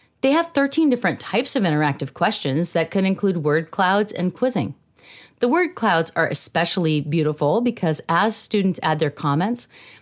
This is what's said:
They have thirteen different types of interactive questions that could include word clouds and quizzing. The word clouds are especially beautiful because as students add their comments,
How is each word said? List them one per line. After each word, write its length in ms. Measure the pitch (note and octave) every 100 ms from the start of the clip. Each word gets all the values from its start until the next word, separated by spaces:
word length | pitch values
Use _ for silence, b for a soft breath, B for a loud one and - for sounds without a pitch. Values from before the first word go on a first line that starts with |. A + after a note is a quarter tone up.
| b _
They 100 | C4+
have 160 | D4+ E4
thirteen 420 | - C#4 D4 D#4
different 300 | A#3+ F#3+ -
types 360 | - G3+ - C4+
of 60 |
interactive 520 | F#3 D3+ D3+ C3+ -
questions 580 | - F3+ G#3+ C#3+ C#3 F3
that 180 | E3+ E3
could 140 | G3+
include 400 | F#3+ F#3+ G3+ F3
word 260 | D3 D3+ D#3
clouds 420 | - F#3 G3+ G#3
and 220 | - F3+
quizzing. 400 | F3+ B3+ G3 A#2+ - _ B B B B -
The 80 | A#3+
word 260 | E4 F4+
clouds 360 | - A3 E3 E3 -
are 120 | D#3+
especially 720 | - - E3 F3 - D#3+ D3+
beautiful 580 | D3 E3 D3+ D3+ D3 G3+
because 400 | B3 A#3+ E3 D3+ -
as 260 | E3+ G#3+
students 460 | A3 - G#3 F#3+ -
add 160 | D#3+ D#3
their 120 | D3+
comments, 580 | - D3 C#3+ G3+ A#3+ - B B B